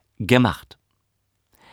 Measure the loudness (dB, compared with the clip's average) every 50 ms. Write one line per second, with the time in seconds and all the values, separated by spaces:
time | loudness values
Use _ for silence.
0 | _ _ _ -8 -2 0 2 2 2 0 -2 -6 -12 -20 -20 _ _ _ _ _
1 | _ _ _ _ _ _ _ _ _ _ _ _ _ -20